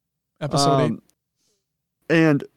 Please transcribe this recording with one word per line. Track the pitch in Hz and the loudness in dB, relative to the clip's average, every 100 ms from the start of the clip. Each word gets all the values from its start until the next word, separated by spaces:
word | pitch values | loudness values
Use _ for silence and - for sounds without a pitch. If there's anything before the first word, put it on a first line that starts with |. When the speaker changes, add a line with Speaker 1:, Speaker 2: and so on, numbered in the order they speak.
| _ _ _ - | _ _ _ -12
Speaker 1:
Episode | 147 143 139 135 | -6 -2 0 2
eight. | 123 | 0
Speaker 2:
Um, | 113 _ _ _ _ _ _ _ _ _ _ - | -4 _ _ _ _ _ _ _ _ _ _ -2
and | 165 160 143 - | 2 2 0 -4